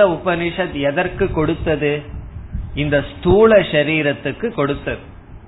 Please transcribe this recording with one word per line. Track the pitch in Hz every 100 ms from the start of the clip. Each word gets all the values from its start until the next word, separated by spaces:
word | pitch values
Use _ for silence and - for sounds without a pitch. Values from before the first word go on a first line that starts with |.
| 202
உபனிஷத் | 160 185 175 170 165 160 147
எதற்கு | 139 143 135 - 190
கொடுத்தது? | 160 151 160 175 151 147 147 147 - - - - - - 131
இந்த | 147 143
ஸ்தூல | 135 - 180 190 220 214 156
சரீரத்துக்கு | 156 147 156 147 139 139 131 233
கொடுத்தது. | - 139 143 - 113 - - - -